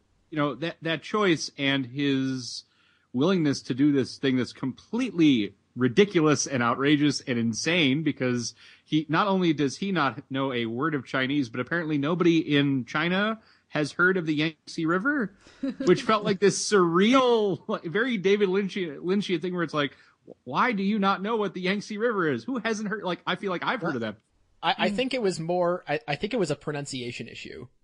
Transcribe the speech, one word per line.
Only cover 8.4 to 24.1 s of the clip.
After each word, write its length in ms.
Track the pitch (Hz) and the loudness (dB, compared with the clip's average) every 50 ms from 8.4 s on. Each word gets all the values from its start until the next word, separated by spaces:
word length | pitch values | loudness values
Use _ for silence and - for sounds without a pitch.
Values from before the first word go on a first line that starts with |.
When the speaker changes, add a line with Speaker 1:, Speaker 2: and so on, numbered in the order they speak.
| 117 - - _ - - - _ _ | -4 -6 -10 _ -20 -20 -20 _ _
Speaker 1:
he, 200 | - 151 160 151 - | -2 -2 0 0 0
not 160 | 156 170 214 | 0 0 2
only 260 | 196 190 190 180 170 | 2 2 2 2 2
does 240 | 151 135 147 131 - | 2 2 0 -2 -2
he 160 | - 196 196 | -4 -4 -2
not 300 | 190 165 143 131 113 147 - - | 0 0 0 0 -2 -6 -10 -6
know 220 | 135 135 135 135 | -4 -4 -2 -2
a 120 | 123 120 117 | -2 -2 -4
word 280 | 110 113 120 147 160 156 | -4 -4 -4 -4 -2 -2
of 100 | 135 117 | -4 -6
Chinese, 440 | - - 135 131 127 143 147 135 117 | -4 -2 -2 0 0 0 -2 -2 -2
but 100 | 117 123 | -4 -6
apparently 380 | 127 - 165 170 170 156 156 143 | -6 -4 -4 -4 -2 -2 -2 -2
nobody 580 | 139 151 180 170 180 170 170 160 - 123 147 | 0 0 0 2 4 4 4 4 2 2 2
in 280 | 143 143 143 139 131 117 | 2 2 2 0 -2 -2
China 520 | - - 151 160 175 180 190 208 220 220 220 _ _ _ _ _ _ | -4 -4 -2 0 0 0 0 0 -2 -4 -6 _ _ _ _ _ _
has 240 | - 151 151 135 | -4 -2 -2 -2
heard 240 | - - 175 185 190 | 0 2 4 4 4
of 80 | 185 160 | 2 0
the 80 | 160 151 | -2 0
Yangtze 520 | 143 156 165 156 _ - - - - 160 | 0 0 -2 -4 _ -18 -12 -6 -2 0
River, 480 | 156 170 185 202 285 302 285 214 185 - _ _ - - - | 0 0 2 2 0 0 0 -2 -4 -6 _ _ -20 -14 -8
Speaker 2:
<laughs> 240 | - 269 - - 262 | -8 -6 -4 0 4
Speaker 1:
which 180 | - 180 - | 4 4 4
felt 220 | - - 220 208 208 | 4 2 0 2 2
like 160 | 180 165 175 | 0 0 4
this 300 | 202 190 180 - - - | 4 2 2 2 -2 2
surreal, 880 | 208 196 180 170 165 180 202 226 262 269 254 247 240 226 208 202 170 - - - | 4 4 4 6 4 4 6 6 6 6 6 4 4 4 2 0 -2 -4 -4 -6
like, 160 | 214 175 - | -6 -6 -4
very 320 | 170 151 202 240 262 240 | -4 -2 -2 0 0 -2
David 320 | 196 160 190 202 208 208 185 | 0 2 2 4 4 2 2
Lynch-, 260 | 180 202 208 180 - | 2 0 -2 -2 -4
Lynchian 640 | 208 180 160 139 151 156 175 190 208 185 - 180 160 | -4 -6 -6 -6 -6 -2 0 0 0 0 0 -2 -2
thing 100 | 170 180 180 | -2 -4 -4
where 100 | 180 170 | -2 -4
it's 100 | 147 - | -2 -2
like, 200 | 151 143 135 - _ - _ _ _ _ - - _ - | -2 -2 -4 -6 _ -20 _ _ _ _ -20 -20 _ -12
"Why 280 | 123 135 175 220 254 | -6 -2 0 0 0
do 100 | 233 190 | 0 0
you 160 | 196 196 220 214 | 0 0 0 2
not 220 | 196 196 196 180 | 2 2 0 0
know 160 | 190 214 233 | -2 -2 -2
what 160 | 220 208 185 | 0 -2 -2
the 80 | 156 185 | -4 -4
Yangtze 380 | 180 180 202 208 - - 214 202 | -2 -2 -2 -2 -4 -8 -6 -2
River 320 | 226 247 220 196 170 151 | -2 -2 0 0 0 0
is? 120 | 131 117 - | 0 -2 -4
Who 120 | - 269 240 | -4 -6 -4
hasn't 300 | 196 226 220 202 220 196 | -2 -2 -4 -2 -4 -6
heard?" 140 | 214 214 | -6 -4
Like, 180 | - 180 170 - - | -4 -6 -6 -4 -4
I 80 | 160 180 | -6 -4
feel 140 | - - 196 | -4 -4 -4
like 120 | 180 165 - | -4 -4 -2
I've 180 | 156 240 233 | -4 -4 -2
heard 140 | 165 170 143 | -2 -4 -4
of 40 | 117 | -2
that. 160 | 117 107 | -4 -6